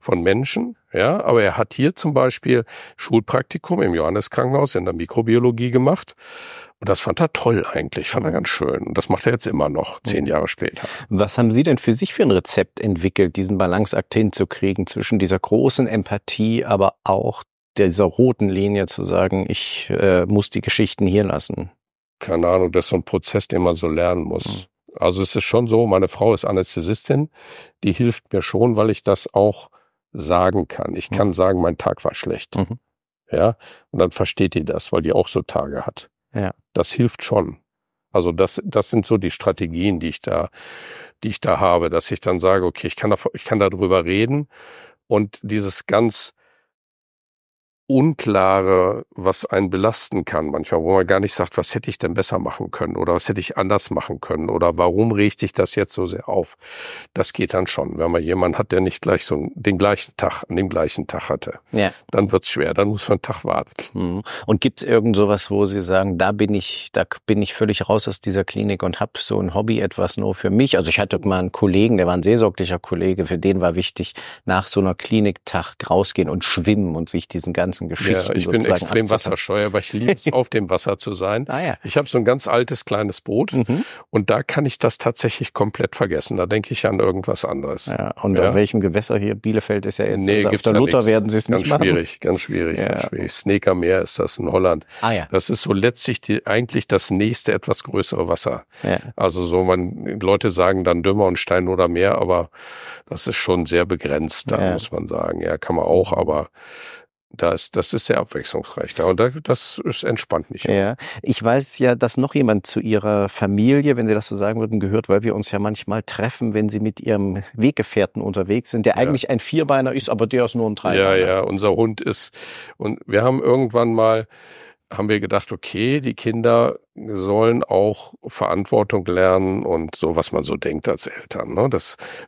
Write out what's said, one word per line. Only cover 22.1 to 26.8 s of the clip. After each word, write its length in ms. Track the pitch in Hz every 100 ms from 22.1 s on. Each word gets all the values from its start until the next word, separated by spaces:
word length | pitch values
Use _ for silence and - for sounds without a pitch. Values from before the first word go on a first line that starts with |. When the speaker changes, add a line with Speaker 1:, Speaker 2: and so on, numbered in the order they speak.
| _
Speaker 1:
Keine 300 | - 85 87
Ahnung, 240 | 92 90
das 140 | 90 -
ist 20 |
so 60 | 92
ein 80 |
Prozess, 420 | - 90 - 104 -
den 160 | 90
man 140 | 87 85
so 100 | 85
lernen 360 | 78 87 90
muss. 420 | 80 82 - 101 95
Speaker 2:
Mhm. 300 | _ _ -
Speaker 1:
Also 260 | 90 90
es 140 | 95 107
ist 80 |
schon 220 | - 117 120
so, 180 | 110 117
meine 220 | 92 95
Frau 240 | - 107
ist 100 | 101 -
Anästhesistin, 800 | 95 90 -